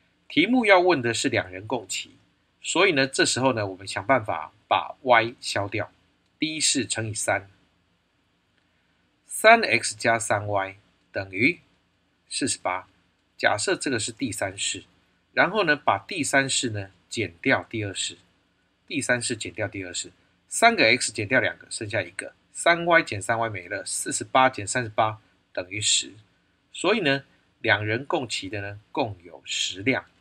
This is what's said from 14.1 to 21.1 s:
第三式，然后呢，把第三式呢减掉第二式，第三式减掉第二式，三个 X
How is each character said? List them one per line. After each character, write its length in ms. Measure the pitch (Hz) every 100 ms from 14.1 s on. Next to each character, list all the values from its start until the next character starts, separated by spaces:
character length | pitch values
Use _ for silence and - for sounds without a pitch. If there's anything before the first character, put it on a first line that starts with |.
第 180 | 113 131
三 220 | - 98 98
式， 260 | - 95 - _ _ _ _
然 180 | 123 151
后 140 | 214
呢， 100 | 175
把 240 | 147 - 98 -
第 160 | 190
三 240 | 131 139 135
式 220 | - 127
呢 220 | 104 95 _ -
减 240 | - 95 85
掉 240 | 135 113 -
第 120 | 113 101
二 80 |
式， 240 | 92 - - _ _ _ _ _ _ -
第 140 | 156
三 220 | 123 123
式 120 | 117
减 160 | 117 95
掉 160 | 98 101
第 160 | 101 90
二 80 |
式， 180 | 85 87 _ _ _ -
三 300 | - 226 220
个 80 |
X 260 | 113 127 -